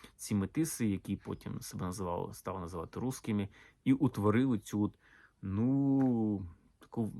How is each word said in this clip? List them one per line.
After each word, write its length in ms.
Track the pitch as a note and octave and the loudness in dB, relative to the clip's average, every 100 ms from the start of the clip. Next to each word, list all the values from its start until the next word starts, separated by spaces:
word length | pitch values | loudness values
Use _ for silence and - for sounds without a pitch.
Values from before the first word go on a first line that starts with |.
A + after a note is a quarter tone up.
| - - | -20 -12
ці 200 | - G#2 | -2 0
метиси, 500 | G2 - D#3 - A2+ | 0 0 -2 0 0
які 300 | F#2+ - G2 | 0 -2 -6
потім 460 | - G2+ - - | -6 -8 -8 -10
себе 240 | - G2 F#2 | -8 -6 -4
називали, 480 | F2+ F#2 F2 F#2 | -4 -4 -4 -4
стали 260 | G2+ - F#2 | -8 -8 -6
називати 400 | E2+ F2 E2 - | -6 -6 -8 -6
русскими, 500 | B2 C3 - G#2 G2 - - _ | -4 -4 -2 -2 -2 -8 -20 _
і 100 | - | 2
утворили 680 | C3+ C3 - G#2 A2 C3+ A2+ | 4 2 4 4 4 4 0
цю 220 | - G#2 | -2 0
от, 180 | G#2 - _ - - _ | 0 -2 _ -20 -20 _
ну, 1080 | G2 G2 A#2+ C#3 C#3 C3+ C3 A#2 A2 G2+ F2+ - _ _ | -4 0 2 4 4 4 4 4 2 0 -4 -12 _ _
таку 340 | - - A2 - | -10 -4 -4 -4